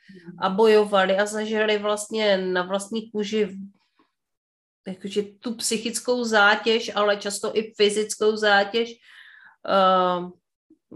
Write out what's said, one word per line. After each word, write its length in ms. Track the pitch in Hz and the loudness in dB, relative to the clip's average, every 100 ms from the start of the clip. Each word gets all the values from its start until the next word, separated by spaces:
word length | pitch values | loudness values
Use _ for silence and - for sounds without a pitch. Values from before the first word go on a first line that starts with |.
| _ 190 170 - | _ -20 -20 -6
a 100 | 190 | -4
bojovali 680 | 190 226 214 202 202 185 190 | 2 4 6 4 2 2 2
a 80 | 208 | 0
zažili 520 | 214 214 220 214 208 | -4 -4 -2 0 0
vlastně 600 | 208 208 - 220 208 190 | -2 -4 -4 -2 0 0
na 260 | 185 180 | 0 -2
vlastní 480 | 180 196 196 226 220 | -2 -6 -6 -8 -6
kůži 460 | 208 208 214 190 196 196 _ _ _ _ _ _ _ _ _ _ _ 190 | -6 -4 -2 -2 -6 -16 _ _ _ _ _ _ _ _ _ _ _ -16
jakože 360 | 185 196 202 | -12 -6 -6
tu 320 | 202 - 247 226 | -6 -10 -10 -8
psychickou 680 | - 220 226 226 - 247 | -4 -4 -4 -6 -4 -2
zátěž, 680 | 233 214 202 214 233 226 233 208 | 0 4 4 4 2 0 -2 -2
ale 220 | 208 202 | 0 0
často 400 | 202 196 214 214 | -4 -6 -4 -4
i 160 | 220 - | -6 0
fyzickou 580 | 202 208 208 - 214 214 | 2 2 -4 0 0 2
zátěž, 540 | 214 202 202 226 233 233 _ - - - - _ - | 4 4 2 -2 -4 -8 _ -20 -20 -20 -20 _ -2
eh, 600 | 196 185 185 180 180 180 - _ _ _ _ _ | 2 4 4 2 0 -6 -14 _ _ _ _ _